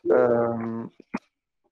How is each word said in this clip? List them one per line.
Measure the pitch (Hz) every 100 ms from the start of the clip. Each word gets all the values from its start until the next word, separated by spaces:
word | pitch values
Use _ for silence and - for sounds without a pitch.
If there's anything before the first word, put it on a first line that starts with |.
| 117
Euh, | 123 123 120 117 117 113 113 120 - _ - - _ _ _ _